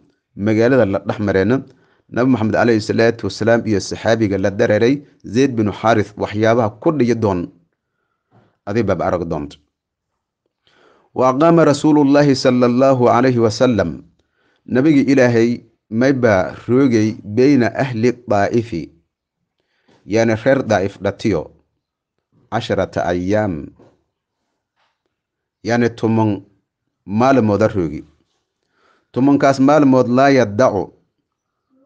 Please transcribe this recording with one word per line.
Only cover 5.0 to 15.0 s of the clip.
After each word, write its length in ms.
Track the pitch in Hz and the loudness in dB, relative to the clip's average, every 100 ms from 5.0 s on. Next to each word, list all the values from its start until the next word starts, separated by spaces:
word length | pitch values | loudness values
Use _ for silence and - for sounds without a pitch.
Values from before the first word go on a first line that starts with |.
| - _ - | -6 _ -8
Zayd 320 | 107 139 113 | -2 -2 0
binu 140 | 104 | -4
Xaaris, 400 | 87 110 113 95 - | -2 0 0 -2 -6
waxyaabaha 600 | 95 104 110 117 107 110 | -8 -2 0 0 -2 -4
ku 100 | 170 | -4
dhiyi 220 | 151 120 113 | 0 0 0
doon, 320 | 107 90 85 - _ _ _ _ _ _ _ _ _ _ - | -2 -4 -6 -14 _ _ _ _ _ _ _ _ _ _ -6
adii 140 | 107 98 | -4 -2
baad 160 | 87 | -2
arag 240 | 85 90 85 | -2 -4 -4
doonto. 320 | 80 71 - _ _ _ _ _ _ _ _ _ _ _ _ _ _ _ 117 | -8 -10 -16 _ _ _ _ _ _ _ _ _ _ _ _ _ _ _ -2
"Wa 140 | 127 | 0
aqaama 340 | 127 165 170 151 | 2 4 4 4
Rasuulullaahi 680 | 139 156 151 139 143 147 131 | 2 2 2 4 4 2 2
sallallaahu 720 | 135 123 123 120 135 127 120 | 0 2 2 2 2 4 2
calayhi 300 | 113 131 120 | 2 2 0
wasallam," 640 | 113 113 127 104 85 69 - _ _ _ _ _ - | 0 0 0 0 -2 -6 -16 _ _ _ _ _ -6
Nabiga 340 | 120 151 139 | 0 2 2